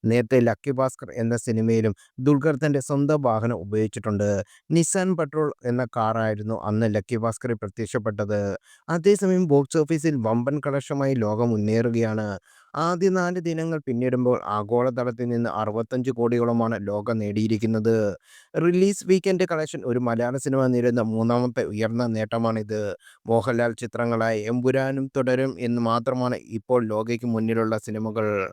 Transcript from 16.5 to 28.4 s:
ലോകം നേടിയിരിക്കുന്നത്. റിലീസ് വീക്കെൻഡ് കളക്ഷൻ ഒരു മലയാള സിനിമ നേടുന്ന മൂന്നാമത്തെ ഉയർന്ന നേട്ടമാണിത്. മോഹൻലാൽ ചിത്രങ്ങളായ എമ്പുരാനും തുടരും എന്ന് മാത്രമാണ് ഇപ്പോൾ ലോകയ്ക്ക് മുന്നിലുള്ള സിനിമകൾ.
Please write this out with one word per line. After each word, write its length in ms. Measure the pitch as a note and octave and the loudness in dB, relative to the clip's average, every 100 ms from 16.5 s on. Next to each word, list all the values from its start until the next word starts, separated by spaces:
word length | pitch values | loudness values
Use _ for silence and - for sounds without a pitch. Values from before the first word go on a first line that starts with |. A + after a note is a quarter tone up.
| A#2 A2+ A2+ | 2 0 -2
ലോകം 380 | G2+ G#2 G#2 A2+ | -4 -4 -2 -2
നേടിയിരിക്കുന്നത്. 800 | G#2 G#2 A2 A2 A2 A2 A2 A2+ G#2 F#2 _ - _ | -2 0 0 0 0 0 2 2 0 -4 _ -20 _
റിലീസ് 500 | D#3+ E3 F3+ F#3+ G3+ - | 0 2 4 2 0 2
വീക്കെൻഡ് 380 | F#3+ G3 F#3 | 2 4 0
കളക്ഷൻ 360 | F3+ D#3+ D#3 - | 0 -2 -4 -6
ഒരു 140 | B2 A#2+ | -2 0
മലയാള 380 | B2 A#2 A#2+ C3 | 0 0 0 -2
സിനിമ 300 | C#3 C3+ C3 | 0 2 4
നേടുന്ന 360 | B2 A#2+ A#2+ | 4 4 2
മൂന്നാമത്തെ 640 | A2+ A2 A2+ A#2+ B2 A#2 | 0 2 2 2 0 -2
ഉയർന്ന 420 | F2+ G#2 A2 A#2 A#2+ | -4 -2 -2 0 -2
നേട്ടമാണിത്. 760 | A2 A2 A#2 A#2 A2 G#2+ G#2+ G#2 F2+ - - - | -2 -2 0 0 -2 -2 -4 -4 -8 -14 -18 0
മോഹൻലാൽ 460 | A#2 B2 A#2 A#2+ | 2 2 0 0
ചിത്രങ്ങളായ 640 | A2+ A#2 - A#2+ A#2 A2+ A2+ | -2 -8 -2 0 0 0 0
എമ്പുരാനും 680 | G#2+ B2 B2+ C3 C3 C3+ C3+ | -2 0 0 0 0 -4 -4
തുടരും 460 | C#3 B2+ B2+ C3+ F2+ | -2 0 0 0 -2
എന്ന് 220 | A#2+ A#2+ | -2 0
മാത്രമാണ് 560 | A#2 A#2 A#2 B2+ B2 A2+ - | 2 2 0 -2 -2 -4 -6
ഇപ്പോൾ 320 | G#2+ - B2 A2+ | -10 0 2 2
ലോകയ്ക്ക് 400 | G#2+ A2 A#2 A#2+ | -2 -2 -2 0
മുന്നിലുള്ള 520 | A2+ A2 A2+ A2 A2 | 0 0 0 0 -2
സിനിമകൾ. 500 | - A2 A2 A2 G#2+ G#2 | -4 -6 -4 -2 0 0